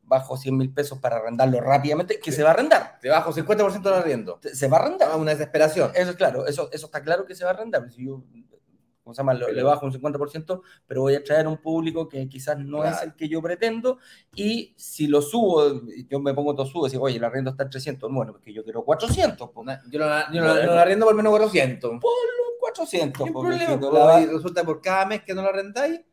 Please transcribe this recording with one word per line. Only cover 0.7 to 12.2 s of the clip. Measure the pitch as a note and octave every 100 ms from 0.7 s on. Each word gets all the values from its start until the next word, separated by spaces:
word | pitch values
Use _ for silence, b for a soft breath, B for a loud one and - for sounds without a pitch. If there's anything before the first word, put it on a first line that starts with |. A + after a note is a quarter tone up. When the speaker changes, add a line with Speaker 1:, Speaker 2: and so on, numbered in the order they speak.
Speaker 1:
pesos | C3+ C#3+ C3+
para | B2+ A#2
arrendarlo | A2 A#2 C3 B2
rápidamente, | B2 C#3 C#3+ D3+ F3+ G#3+
que | -
Speaker 2:
Sí. | D3+
Speaker 1:
se |
va | D3+
a |
arrendar. | F3 D4 A#3+ - -
Speaker 2:
Te | B2+
bajo | D#3 E3
cincuenta | D3+ D#3+ G#3
por | G3+
ciento | F#3 F#3+
del | F#3
arriendo. | E3 B2 F#2+ F2
Speaker 1:
Te, | -
se | C3+ C3+
va | D#3
a |
arrendar. | D4 F#4+ -
Speaker 2:
Ah, | D#3+
una | D#3
desesperación. | D3+ D3 D3+ D#3 D#3 C3+
Speaker 1:
Eso, | F3+ F3+ F3+
claro, | F3+ B2 A2+
eso, | C#3+ C#3+
eso | D3+ D3+
está | D3+
claro | C#3+ F3+
que | F#3+ F3
se |
va | F3+
a |
arrendar. | F#3 A3+ D3+ B2+
Si | A#2+ C3
yo, | C3+ B2+ A#2 _ _ _ _ _ _
¿cómo | -
se | A#2
llama? | C#3
Lo, | B2 B2
Speaker 2:
Pero | B2+
Speaker 1:
le |
bajo | C3 C#3+ C#3
un |
cincuenta | C3 C#3+ C#3+
por | C#3+
ciento, | D#3+ D#3 F#3 b b _
pero | C3
voy | C3+
a | C#3
traer | C#3+ D3+ D#3
un | D#3
público | D#3+ E3 D#3+ D#3+ D#3+
que | C3+